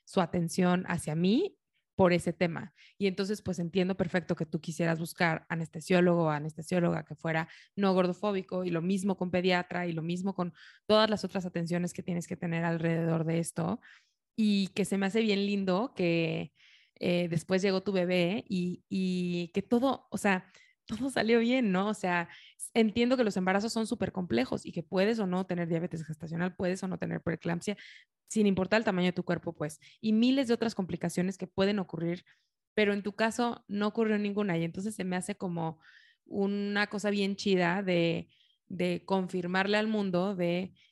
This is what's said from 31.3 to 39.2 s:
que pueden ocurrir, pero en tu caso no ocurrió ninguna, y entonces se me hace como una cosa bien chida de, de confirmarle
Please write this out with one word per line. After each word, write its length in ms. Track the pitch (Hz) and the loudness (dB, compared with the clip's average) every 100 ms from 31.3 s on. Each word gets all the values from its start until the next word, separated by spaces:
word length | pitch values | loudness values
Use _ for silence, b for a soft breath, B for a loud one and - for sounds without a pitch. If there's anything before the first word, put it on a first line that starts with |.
| - | -4
que 100 | 180 | -6
pueden 320 | - 196 208 | 0 2 0
ocurrir, 460 | 180 160 170 180 - _ _ _ _ | -4 -4 -4 -4 -10 _ _ _ _
pero 200 | - 202 | 0 2
en 100 | 202 | 2
tu 100 | 202 | -2
caso 520 | - 220 220 240 - - | -2 -2 0 -2 -4 -6
no 200 | 202 208 | -2 0
ocurrió 300 | 226 220 208 | 2 2 2
ninguna, 400 | 208 202 208 165 | 0 0 0 0
y 60 | |
entonces 320 | 170 180 208 214 | -2 -4 -6 -6
se 80 | |
me 120 | 185 185 | -4 -4
hace 180 | 185 202 | -4 -6
como 440 | 190 170 160 156 b b b b - | -6 -4 -4 -6 b b b b -8
una 600 | 202 196 202 202 202 208 | -2 0 0 -2 -2 -2
cosa 220 | 208 208 | -2 -2
bien 260 | 202 196 196 | 0 0 0
chida 480 | 202 180 170 190 | 2 4 4 2
de, 460 | 190 175 165 170 - _ _ _ - | 2 2 2 0 -6 _ _ _ -10
de 360 | 175 180 175 - | -4 -2 -2 -2
confirmarle 720 | 190 | -2